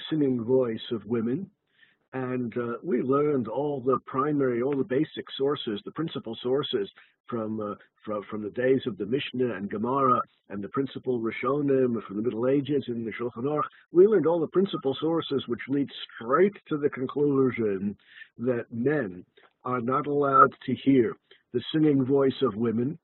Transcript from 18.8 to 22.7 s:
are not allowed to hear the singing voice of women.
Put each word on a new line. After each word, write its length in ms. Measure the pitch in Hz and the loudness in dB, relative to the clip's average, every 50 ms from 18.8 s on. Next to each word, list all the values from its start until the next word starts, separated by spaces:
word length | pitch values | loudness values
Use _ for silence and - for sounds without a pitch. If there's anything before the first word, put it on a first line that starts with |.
| 120 143 156 147 120 95 90 90 - _ _ - _ _ _ _ - | 0 0 0 0 -2 -4 -8 -12 -18 _ _ -20 _ _ _ _ -6
are 160 | 127 127 123 | -4 -4 -2
not 260 | 117 120 131 147 147 | 0 0 0 0 0
allowed 480 | 147 143 143 143 139 135 135 135 135 - - - | 0 0 2 2 4 8 8 8 8 6 -4 -4
to 80 | - 127 | -4 -4
hear 440 | - - 135 135 131 113 95 80 _ _ _ - _ _ _ | 0 4 4 6 6 6 4 0 _ _ _ -20 _ _ _
the 100 | - 123 - - - | -6 -6 -6 -2 0
singing 320 | 160 156 151 143 135 131 | 2 4 4 4 4 2
voice 360 | 120 139 139 135 135 127 - | 2 4 4 4 2 2 2
of 140 | 139 120 98 | 0 0 0
women. 420 | 107 117 117 | 0 -2 0